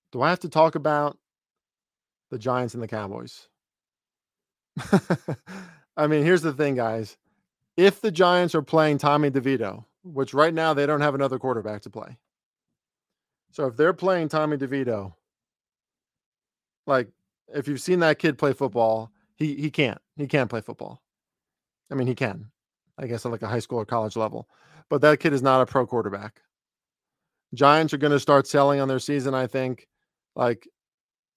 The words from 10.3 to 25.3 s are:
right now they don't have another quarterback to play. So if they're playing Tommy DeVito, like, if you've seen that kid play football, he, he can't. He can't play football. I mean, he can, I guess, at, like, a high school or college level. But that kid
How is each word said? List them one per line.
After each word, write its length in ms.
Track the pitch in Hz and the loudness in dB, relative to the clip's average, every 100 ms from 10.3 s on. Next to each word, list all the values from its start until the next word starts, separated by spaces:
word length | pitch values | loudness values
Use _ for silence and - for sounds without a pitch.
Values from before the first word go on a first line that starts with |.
right 200 | 135 160 | 2 4
now 200 | 160 160 | 4 0
they 120 | 147 143 | 2 0
don't 160 | 151 | 2
have 140 | 147 139 | 0 0
another 220 | 139 131 | -2 -2
quarterback 440 | 131 117 104 107 | -4 -4 -6 -10
to 60 | - | -14
play. 280 | 107 - 123 _ _ _ _ _ _ _ _ _ _ _ _ _ | -16 -18 -20 _ _ _ _ _ _ _ _ _ _ _ _ _
So 160 | - 143 | -6 -4
if 100 | 117 | 2
they're 160 | 156 | 2
playing 360 | 180 180 185 156 | 2 0 0 0
Tommy 280 | 156 151 147 | -2 -2 -2
DeVito, 560 | 131 139 123 110 95 85 _ _ _ _ _ _ _ _ _ _ _ _ _ _ _ _ - | -4 -4 -2 -4 -6 -16 _ _ _ _ _ _ _ _ _ _ _ _ _ _ _ _ -2
like, 240 | 135 107 _ _ _ _ | -2 -2 _ _ _ _
if 200 | 147 135 | -8 -6
you've 140 | 139 | -6
seen 180 | - 180 | -2 2
that 200 | 165 147 | 2 2
kid 180 | 165 139 | 0 0
play 140 | 147 | 0
football, 600 | 131 135 110 113 110 110 _ _ - | 0 -2 0 0 0 -4 _ _ -6
he, 200 | 156 143 | -6 -4
he 160 | 151 | -4
can't. 300 | 143 135 - _ - | -2 -2 -2 _ -10
He 100 | 143 | -2
can't 220 | 151 123 | 0 0
play 120 | 117 | -4
football. 400 | 107 117 107 123 _ _ _ _ _ _ _ _ - | -10 -12 -16 -18 _ _ _ _ _ _ _ _ -10
I 60 | 139 | -4
mean, 120 | 123 | -2
he 80 | 120 | -2
can, 360 | 123 92 110 _ _ _ _ - | -4 -6 -14 _ _ _ _ -14
I 100 | 135 | -10
guess, 180 | 117 120 | -8 -6
at, 60 | |
like, 100 | 117 | -8
a 60 | 110 | -4
high 120 | 120 | -6
school 200 | - 120 | -4 -6
or 60 | 107 | -4
college 320 | 117 110 113 | -4 -4 -4
level. 320 | 107 117 117 _ _ - - | -6 -6 -16 _ _ -20 -6
But 100 | 147 | 4
that 200 | 147 151 | 6 6
kid 100 | 170 | 4